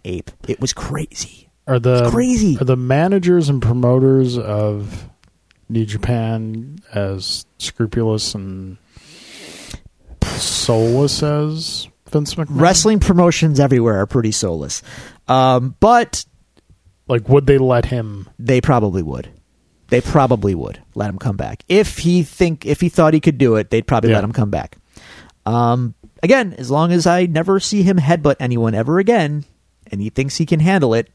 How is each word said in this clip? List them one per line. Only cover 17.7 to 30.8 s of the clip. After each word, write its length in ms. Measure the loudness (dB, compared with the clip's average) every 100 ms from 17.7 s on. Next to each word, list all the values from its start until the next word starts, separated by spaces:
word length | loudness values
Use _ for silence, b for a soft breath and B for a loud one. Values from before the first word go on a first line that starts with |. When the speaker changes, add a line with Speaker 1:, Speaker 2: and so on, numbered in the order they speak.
| 2 0
Speaker 2:
him? 440 | -4 -6 -10 -16 -8
Speaker 1:
They 220 | 0 0
probably 400 | 2 2 0 -2
would. 280 | -4 -8 -12 -20 _ _ _ _ _
They 120 | -2
probably 520 | 2 2 2 2 0 -2
would 260 | -6 -12 _ -8
let 140 | -8
him 80 | -6
come 200 | -6 -6
back. 260 | -8 -10 0
If 300 | 0 0 -2
he 240 | 0 2
think, 420 | 0 0 -2 -2 -4
if 160 | -2
he 80 | 0
thought 240 | 2 4
he 80 | 4
could 160 | 2 2
do 180 | 2 2
it, 140 | 0
they'd 180 | -2 0
probably 220 | 2 2
Speaker 2:
Yeah. 80 | 2
Speaker 1:
let 80 | 0
him 80 |
come 160 | -2 -2
back. 280 | -4 -8 -14 B B B B B _ -4
Um, 480 | 0 2 0 -2 -8 -18 _
again, 320 | 2 2 0 -8
as 120 | -4
long 220 | -2 0
as 160 | 2 2
I 180 | 2 2
never 360 | 0 0 0
see 220 | 0 0
him 140 | 2 2
headbutt 380 | 2 2 2 0
anyone 340 | -2 -2 0 -2
ever 240 | 0 0
again, 460 | 2 0 0 -4 -10 _ _ _ _
and 120 | -8
he 80 | -6
thinks 260 | -4 -4 -2
he 100 | 0
can 140 | 2
handle 340 | 2 2